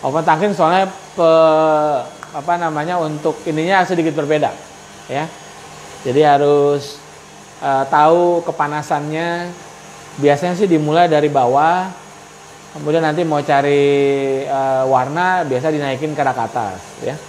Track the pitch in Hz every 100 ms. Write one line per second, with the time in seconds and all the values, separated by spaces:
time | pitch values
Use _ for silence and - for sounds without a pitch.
0 | 135 151 160 156 208 190 160 180 190 -
1 | - - 165 160 160 156 156 151 151 139
2 | 117 - - 151 147 175 165 151 156 180
3 | 156 151 156 151 175 156 165 190 165 175
4 | 160 151 143 151 139 - - - - -
5 | - 131 160 - - - - - - -
6 | 135 135 151 143 143 147 143 143 139 -
7 | - - - - - - 139 135 139 151
8 | 151 170 175 170 165 156 151 151 147 147
9 | 147 156 170 170 175 175 - - - -
10 | - - 143 143 175 180 208 160 151 160
11 | 175 151 147 139 123 135 160 180 185 185
12 | - - - - - - - 156 147 160
13 | 160 151 165 147 147 139 143 143 143 143
14 | 139 139 139 135 139 139 135 131 131 131
15 | 127 156 185 185 151 127 156 151 143 131
16 | 156 147 135 123 113 123 104 90 - -
17 | - 147